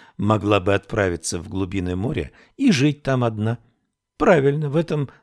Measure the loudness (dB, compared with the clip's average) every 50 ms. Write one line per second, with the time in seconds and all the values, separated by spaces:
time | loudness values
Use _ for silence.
0 | -20 -16 _ -4 0 0 0 2 2 2 2 2 2 2 0 0 -2 -4 -2 0
1 | 0 0 -2 -4 -6 -8 -8 -8 -8 -8 -6 -6 -6 -4 -4 -4 -4 -4 -4 -4
2 | -4 -4 -4 -6 -6 -8 -10 -20 -20 _ _ 0 2 2 4 4 2 0 0 -2
3 | -4 -2 0 0 0 0 -2 -2 -2 -2 -2 -4 _ _ _ _ _ _ _ _
4 | _ _ _ 2 4 4 6 6 4 2 0 0 -2 -2 -2 -2 -2 -2 -2 -4
5 | -4 -4 -8 _